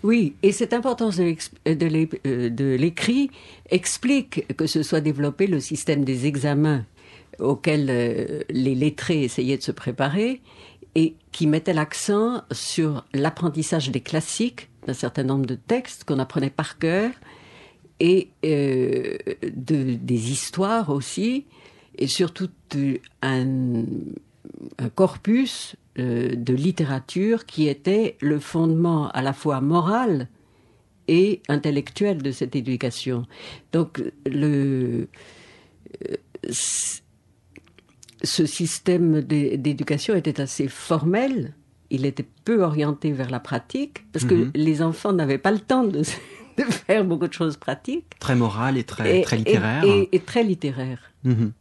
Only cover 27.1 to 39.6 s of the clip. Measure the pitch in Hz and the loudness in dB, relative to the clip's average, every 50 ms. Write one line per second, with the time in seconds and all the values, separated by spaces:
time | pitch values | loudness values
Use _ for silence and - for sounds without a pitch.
27.1 | - 180 196 214 226 226 - - - 156 156 147 139 143 - 185 196 214 226 196 | -2 0 2 2 0 0 -2 -8 -2 0 0 0 0 0 0 0 2 2 2 0
28.1 | - _ - 147 151 147 147 - - 165 165 160 160 160 170 170 165 156 147 - | -2 _ 0 0 0 0 -2 -2 0 2 2 4 4 4 4 4 2 2 0 -2
29.1 | - - 131 139 135 - - 156 143 131 135 143 165 175 160 170 208 240 254 233 | -2 -2 -2 -2 -4 -2 -2 -2 0 0 2 2 2 2 2 2 2 2 2 2
30.1 | 175 139 123 - - _ _ _ _ _ _ _ _ _ _ _ _ _ _ - | 0 0 -2 -8 -14 _ _ _ _ _ _ _ _ _ _ _ _ _ _ 2
31.1 | 160 175 185 208 208 - - - 143 143 139 165 143 139 - - - - 202 202 | 4 6 6 4 2 -2 -2 -2 -2 0 0 0 -2 -2 -4 -6 -2 0 0 0
32.1 | 196 156 135 139 127 - - 127 - 143 117 127 127 123 - 123 113 - - 131 | 0 0 -2 -4 -2 -2 -4 -2 -2 -4 -2 -2 -4 -2 -2 -4 -4 -4 -4 -4
33.1 | 127 120 120 - - - - - - - - _ - 165 165 160 - - - - | -4 -4 -4 -8 -12 -20 -18 -18 -18 -20 -10 _ 0 0 0 0 -4 -8 -8 -8
34.1 | - - - 139 131 143 147 151 147 139 139 139 135 131 127 123 120 117 117 - | -10 -6 -6 -4 -2 0 2 2 2 2 2 2 0 0 0 -2 -2 -4 -6 -6
35.1 | - - - - - - - - - - _ _ _ _ - - - - - - | -12 -20 -20 -20 -20 -20 -20 -20 -20 -20 _ _ _ _ -20 -20 -16 -12 -10 -10
36.1 | - - _ _ _ - - - - - - - - - - - - - _ _ | -10 -10 _ _ _ -12 -10 -8 -6 -4 -4 -4 -4 -4 -6 -6 -8 -10 _ _
37.1 | _ _ _ _ _ _ _ _ _ - _ _ _ - _ _ _ _ - - | _ _ _ _ _ _ _ _ _ -20 _ _ _ -20 _ _ _ _ -20 -20
38.1 | _ _ - - - - 160 143 - - 175 165 - - _ 185 180 175 175 165 | _ _ -6 -2 0 0 0 0 0 -4 -4 -4 -4 -4 _ 0 2 4 4 4
39.1 | 156 151 131 - 151 147 143 - - 139 | 4 2 2 0 0 0 0 0 -2 -2